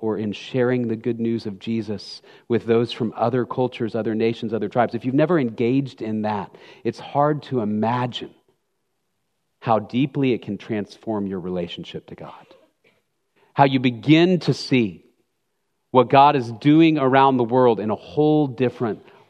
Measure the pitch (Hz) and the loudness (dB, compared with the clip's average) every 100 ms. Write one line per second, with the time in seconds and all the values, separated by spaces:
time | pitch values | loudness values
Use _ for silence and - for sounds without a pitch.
0 | 110 104 107 - - 131 123 123 117 110 | -6 -4 -4 -8 -6 -2 0 0 -2 -4
1 | 123 113 113 113 107 95 113 113 104 101 | -4 -2 -2 -2 -6 -10 -6 -6 -4 -10
2 | - - - - - 90 107 113 120 - | -10 -20 -20 -20 -2 -2 2 2 2 -4
3 | 110 - 113 127 113 - 123 - 110 117 | -6 -2 -2 0 -4 -4 -4 -4 -6 -4
4 | 110 110 113 117 110 107 101 127 110 117 | -4 0 -2 -2 -6 -4 -2 0 -2 -2
5 | 127 139 156 170 120 110 117 135 131 - | -2 0 2 2 0 -2 0 0 -2 -8
6 | 110 107 107 104 85 - - - 117 - | -6 -4 -4 -4 -8 -16 -20 -8 -8 -8
7 | - 139 147 151 - 120 107 107 110 123 | -6 0 0 0 -4 -4 -2 -2 0 -2
8 | 123 - 123 _ _ _ _ _ _ _ | -4 -6 -14 _ _ _ _ _ _ _
9 | _ _ _ _ _ _ 120 110 104 123 | _ _ _ _ _ _ 0 0 0 -2
10 | 131 147 131 110 - 98 - 107 95 - | -2 0 0 0 -4 -10 -6 -6 -6 -12
11 | 110 107 98 95 90 90 87 - 82 78 | -8 -6 -4 -6 -6 -6 -6 -10 -12 -14
12 | - - - - - - _ _ _ _ | -16 -18 -18 -20 -20 -20 _ _ _ _
13 | _ _ _ _ _ - 143 135 127 117 | _ _ _ _ _ 2 2 2 -2 -2
14 | 131 156 175 175 - 123 - 131 104 80 | 2 4 4 2 0 -4 0 0 0 -4
15 | _ _ _ _ _ _ _ _ _ 127 | _ _ _ _ _ _ _ _ _ 2
16 | 117 139 143 143 117 110 143 156 165 151 | 4 6 6 4 -4 0 4 6 6 4
17 | 131 135 139 127 113 127 123 110 110 101 | 2 4 4 2 2 4 4 2 -2 -6
18 | - 92 151 151 139 117 123 - 117 92 | -6 0 2 2 0 0 -2 -2 -6 -6
19 | - - | -12 -20